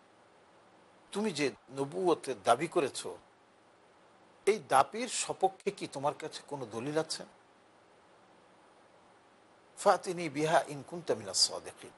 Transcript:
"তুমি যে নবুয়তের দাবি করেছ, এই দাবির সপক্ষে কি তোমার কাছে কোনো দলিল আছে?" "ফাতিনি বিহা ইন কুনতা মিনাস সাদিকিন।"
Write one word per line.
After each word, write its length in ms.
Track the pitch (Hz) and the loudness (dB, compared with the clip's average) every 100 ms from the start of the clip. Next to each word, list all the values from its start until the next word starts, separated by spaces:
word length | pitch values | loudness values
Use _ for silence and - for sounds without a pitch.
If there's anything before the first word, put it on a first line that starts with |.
| - - - - - - - - - - - | -20 -20 -20 -20 -20 -20 -20 -20 -20 -20 -10
"তুমি 180 | 196 214 | -2 -2
যে 220 | 147 143 110 - 135 | 2 0 -2 -12 -6
নবুয়তের 580 | 139 175 185 151 - 117 | -4 0 2 2 0 -2
দাবি 240 | 117 120 165 | 4 4 4
করেছ, 380 | 175 135 - - - - _ _ _ _ _ - - - - - - - | 0 0 -2 -10 -12 -16 _ _ _ _ _ -20 -20 -20 -20 -20 -4 0
এই 140 | 214 131 | 0 4
দাবির 400 | 135 139 214 240 | 4 4 0 -6
সপক্ষে 640 | - - 147 185 - - | -4 -4 0 0 0 -6
কি 160 | - 110 | -6 -8
তোমার 280 | 139 143 | -4 -4
কাছে 280 | 135 156 - - | -4 -8 -12 -12
কোনো 180 | 143 120 | -10 -8
দলিল 260 | 113 131 151 | -6 -2 -2
আছে?" 260 | 156 - - - - - _ - - - - - - - - - - - - - - - - - - - - - | -2 -6 -12 -20 -20 -20 _ -20 -20 -20 -20 -20 -20 -20 -20 -20 -20 -20 -20 -20 -20 -20 -20 -20 -20 -20 -20 0
"ফাতিনি 500 | 202 180 202 175 165 | 4 4 2 -4 -4
বিহা 360 | 139 151 165 127 | -2 4 4 2
ইন 140 | 143 123 | -8 -10
কুনতা 280 | 175 160 | -8 -2
মিনাস 340 | 113 98 90 - | -2 0 2 2
সাদিকিন।" 420 | 87 87 - - | 0 -10 -16 -18